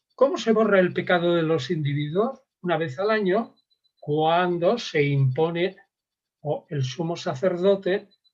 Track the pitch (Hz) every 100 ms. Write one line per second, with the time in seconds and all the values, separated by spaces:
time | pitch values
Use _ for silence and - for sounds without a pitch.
0 | _ - 269 349 233 220 214 196 180 185
1 | 180 180 175 170 160 160 131 170 143 143
2 | 147 175 240 - _ _ 175 160 160 131
3 | 208 214 190 202 233 _ _ _ _ _
4 | 147 151 156 170 180 175 170 233 - 156
5 | 143 139 131 131 160 170 185 185 _ _
6 | _ _ _ _ 147 180 - 147 127 -
7 | 165 170 185 139 185 175 185 196 185 202
8 | - _ _